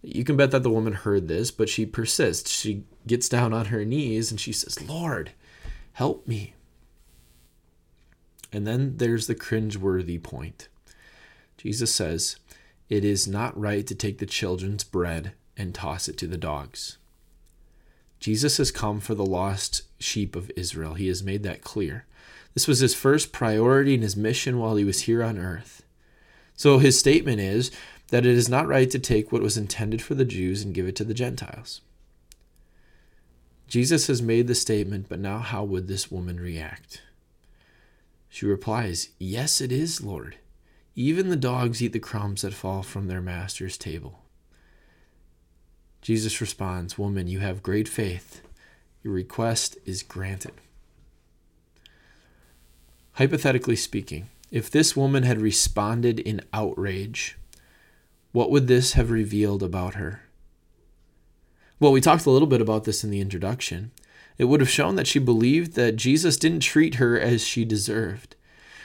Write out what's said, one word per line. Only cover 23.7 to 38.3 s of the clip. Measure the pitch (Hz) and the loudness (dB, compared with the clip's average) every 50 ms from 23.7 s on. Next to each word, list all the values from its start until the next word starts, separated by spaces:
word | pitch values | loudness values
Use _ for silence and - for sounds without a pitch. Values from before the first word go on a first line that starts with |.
| 135 139 143 139 135 | 6 6 4 4 2
in | 120 | 2
his | 110 101 95 | 2 -2 -2
mission | 101 107 110 127 - - 139 123 120 | -2 -2 0 0 -2 -2 -2 -2 0
while | 113 110 110 | 0 0 2
he | 104 101 | 2 2
was | 98 95 - | 2 0 0
here | - - 113 117 117 | 0 0 2 2 2
on | 113 110 | 0 -2
earth. | 92 90 90 85 98 - - - - - _ _ _ _ _ _ _ _ _ _ _ _ _ _ | -4 -6 -6 -8 -8 -12 -16 -20 -20 -20 _ _ _ _ _ _ _ _ _ _ _ _ _ _
So | - - 143 139 131 | 2 6 8 8 10
his | 143 135 - - | 8 8 8 6
statement | - 139 151 170 135 143 117 104 | 6 6 6 6 4 2 0 0
is | 98 95 101 117 127 - - - - - - - - - | 0 0 0 0 0 -2 -6 -12 -18 -20 -20 -20 -6 0
that | 123 120 123 | 2 4 6
it | 123 120 | 6 6
is | 120 117 120 | 6 4 4
not | 123 139 165 | 2 2 2
right | 139 139 131 131 127 | 4 4 4 4 4
to | 135 131 | 2 0
take | 131 - 117 107 107 - | 0 2 2 2 2 0
what | 117 - | 0 0
was | 104 104 104 | 0 0 -2
intended | 110 104 101 - - 107 107 113 113 | -2 -4 -4 -4 -4 -4 -2 -4 -4
for | - - 147 | -4 -2 0
the | 135 131 | 0 0
Jews | - 90 92 92 92 98 104 | 0 0 -2 -2 -2 -2 -2
and | 104 101 85 | -4 -4 -4
give | 95 90 | -4 -4
it | 95 92 | -4 -4
to | - 104 | -4 -4
the | 110 107 | -4 -4
Gentiles. | 117 123 123 - - - - - - - - - - _ _ _ _ _ _ _ _ _ - - _ _ _ _ _ _ _ _ _ _ _ _ _ _ _ _ _ _ _ _ _ _ _ _ _ _ | -4 -4 -4 -6 -8 -10 -14 -14 -16 -16 -16 -16 -18 _ _ _ _ _ _ _ _ _ -20 -20 _ _ _ _ _ _ _ _ _ _ _ _ _ _ _ _ _ _ _ _ _ _ _ _ _ _
Jesus | - - 120 127 147 165 151 - | -2 0 2 2 4 2 2 2
has | - 131 120 | 2 0 0
made | 120 113 113 117 123 | 2 2 4 4 4
the | 120 117 | 2 2
statement, | - - - 110 104 101 95 101 98 95 | 0 0 0 0 0 0 -2 -4 -8 -8
but | - 85 87 | -8 -8 -8
now | 98 98 101 117 | -6 -6 -6 -6
how | 120 - 117 101 104 | -6 -6 -6 -6 -4
would | 101 95 90 92 | -4 -4 -4 -4
this | 95 95 92 - - | -4 -6 -6 -6 -6
woman | 95 90 90 90 87 87 | -8 -8 -6 -6 -6 -8
react? | 87 87 82 80 80 - - - - - - - - - _ _ _ _ _ _ _ _ _ _ _ _ _ _ _ _ _ _ _ _ _ _ _ | -8 -8 -8 -8 -10 -10 -14 -16 -18 -20 -20 -20 -20 -20 _ _ _ _ _ _ _ _ _ _ _ _ _ _ _ _ _ _ _ _ _ _ _
She | _ | _